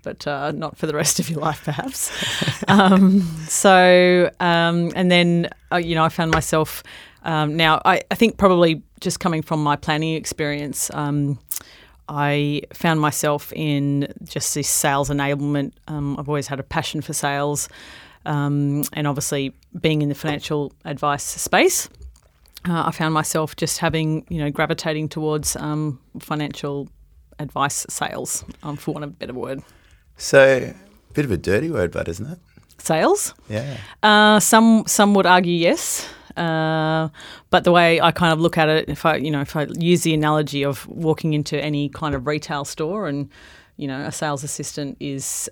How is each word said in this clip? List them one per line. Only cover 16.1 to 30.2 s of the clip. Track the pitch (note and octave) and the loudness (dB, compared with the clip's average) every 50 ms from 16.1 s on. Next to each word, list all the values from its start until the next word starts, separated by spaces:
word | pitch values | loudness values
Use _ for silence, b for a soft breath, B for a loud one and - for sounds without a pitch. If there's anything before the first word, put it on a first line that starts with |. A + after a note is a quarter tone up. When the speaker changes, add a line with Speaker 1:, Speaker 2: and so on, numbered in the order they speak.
| C#3 - | -6 -6
Speaker 1:
I've | D3 C#3+ | -6 -6
always | D3+ C#3+ C3 - | -4 -4 -4 -6
had | D#3 C3+ | -8 -8
a | C3+ | -8
passion | - - E3 - - - D#3 | -6 -4 -4 -4 -4 -6 -8
for | C#3 - | -8 -6
sales, | D3 - - C#3+ C#3 C#3+ C#3+ D3 D3 C#3+ - - B B B B B B B B B B B | -6 -4 -2 -2 -2 -2 -2 -2 -2 -4 -6 -10 B B B B B B B B B B B
um, | - D3+ D3 C#3+ C#3+ C#3+ C#3+ C#3+ C#3+ C#3+ D3 C#3+ - - | -4 -2 -2 0 0 0 0 0 0 0 -2 -4 -6 -6
and | D3+ D3 | -4 -4
obviously | D3 C#3 C#3+ C#3+ - D3+ C#3 C#3 C3+ - _ _ _ - F3 | -4 -4 -4 -6 -4 -4 -4 -4 -6 -8 _ _ _ -10 -4
being | - D#3+ D#3 D3+ | -2 0 0 0
in | D3 C#3+ | 0 -2
the | C#3 | -4
financial | - - D#3 D3 C#3+ - - D#3 D3 C#3+ C#3 _ _ - | -4 -6 -6 -6 -6 -6 -6 -4 -4 -4 -6 _ _ -12
advice | D#3+ D3 B2+ - D3 C#3+ C#3 - | -10 -8 -4 -2 -2 -2 -2 -6
space, | - - - - - - G3+ D#4 F#4+ - - - - _ - - - - _ _ _ _ _ _ _ - - - F3+ | -10 -8 -8 -4 0 2 4 4 4 2 -2 -6 -8 _ -20 -20 -20 -20 _ _ _ _ _ _ _ -18 -10 -6 -4
uh, | E3+ E3 - | -2 -2 -2
I | E3 | -2
found | D#3+ - E3 D#3 | -2 -2 -2 0
myself | D#3+ D#3 D3+ - - D#3+ D#3 D3+ - | 0 0 -2 0 -2 -2 -2 -4 -4
just | - E3 D3+ - - | -6 -4 -4 -4 -2
having, | F3 E3 D3+ D#3+ D#3 D#3 D#3 D#3 - - | -2 -2 0 0 -2 -2 -2 -4 -6 -6
you | F3 D#3+ | -6 -4
know, | D3 D3 | -4 -4
gravitating | C#3+ - D#3 D3+ D#3+ - - E3 D#3 D3+ D#3 D3 | -2 -2 -2 -2 -2 -4 -4 -4 -4 -4 -4 -6
towards, | - E3 D#3 D3+ D3+ D3+ C#3+ - - | -6 -4 -4 -2 -2 -2 -4 -6 -6
um, | - D3 D3+ D3+ D3+ D3+ D3+ C3+ - _ _ - - | -6 -6 -4 -4 -4 -4 -4 -6 -8 _ _ -18 -16
financial | - - D#3 D3+ D3 C#3 C#3+ - - C#3+ C#3+ C#3+ C#3 - _ _ - _ _ - _ _ _ - | -10 -8 -6 -6 -6 -6 -8 -8 -8 -8 -6 -8 -8 -10 _ _ -20 _ _ -20 _ _ _ -14
advice | D3+ C3 - C#3+ C#3 C#3+ - - - - | -12 -8 -4 -2 -2 -2 -2 -6 -8 -8
sales, | - - - - - - B2+ - - - - - - - | -8 -6 -6 -6 -6 -8 -8 -8 -8 -8 -10 -12 -18 -14
um, | - D3+ D3 | -12 -12 -10
for | C#3+ - - | -8 -8 -8
want | D3 D3+ | -8 -8
of | D3+ D3 | -10 -12
a | E3 | -12
better | - - - B2 | -14 -12 -10 -10
word. | B2+ A#2 B2+ C3+ C3+ - b b b b b b b b b b | -8 -8 -8 -10 -12 -12 b b b b b b b b b b
Speaker 2:
So, | - | -12